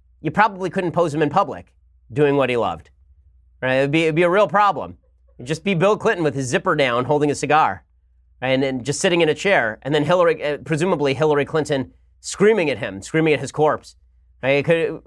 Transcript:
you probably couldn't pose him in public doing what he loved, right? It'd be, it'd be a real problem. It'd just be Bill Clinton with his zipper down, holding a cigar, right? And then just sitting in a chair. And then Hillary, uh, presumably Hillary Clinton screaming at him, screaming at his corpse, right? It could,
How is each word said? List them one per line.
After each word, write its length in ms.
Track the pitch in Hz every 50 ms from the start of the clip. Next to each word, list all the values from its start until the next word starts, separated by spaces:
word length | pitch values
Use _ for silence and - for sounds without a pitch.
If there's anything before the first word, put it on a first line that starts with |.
| _ _ _ _
you 120 | 151 156
probably 400 | 151 202 214 220 196 180 185 170
couldn't 220 | - 196 180 165 -
pose 200 | 175 175 160 139
him 80 | 156
in 80 | 156 147
public 440 | - 202 185 135 104 90 - _ _ _ _ _ _ _ _ -
doing 260 | 113 131 151 143 143
what 120 | 143 131 123
he 80 | 123
loved, 320 | 117 104 92 82 82 - _ _ _ _ _ _ _ _ _ _ _ _ _ _ _
right? 140 | 127 127 131
It'd 160 | 135 139 143
be, 120 | 147 160 165
it'd 120 | 160 151
be 80 | 165 180
a 60 | 170
real 180 | 180 208 208
problem. 500 | - 170 208 208 196 170 131 92 87 87 - _ _ _ _ _ _ _
It'd 100 | - 123
just 160 | 139 160 156 -
be 120 | 196 196
Bill 200 | 160 180 202 214
Clinton 280 | - - 220 214 175 160
with 100 | 147 127
his 140 | 139 131
zipper 280 | 120 143 190 - 185 160
down, 300 | 151 139 123 120 180 -
holding 240 | 123 151 143 151 147
a 60 | 135
cigar, 480 | - 151 135 147 156 147 107 95 - - _ _ _ _ _ _ _ _ _ _ _
right? 80 | 127 131
And 140 | 131 131 139
then 200 | 135 131 127 107
just 160 | 143 135 -
sitting 220 | - 190 175 170
in 80 | 165 156
a 60 | 143
chair. 420 | - - 202 190 147 120 110 110 - -
And 100 | 135 151
then 120 | 151 139
Hillary, 380 | 156 175 185 170 170 160 - -
uh, 140 | 147 147 -
presumably 540 | 120 - 160 139 170 190 180 143 143 139 131
Hillary 320 | 135 156 156 147 143 135
Clinton 480 | - - 156 139 - 147 131 127 - - _ _ _ _ _
screaming 500 | - - - - 190 214 226 202 165 147
at 80 | 123 107
him, 240 | 127 107 92 95 -
screaming 300 | - - 160 160 160 143
at 60 | 120
his 120 | 139 -
corpse, 440 | - 147 156 147 120 107 - - - _ _ _ _ _ _ _ _ _
right? 120 | - 131 139
It 120 | 143 -
could, 380 | 165 165 165 160 - 160 - -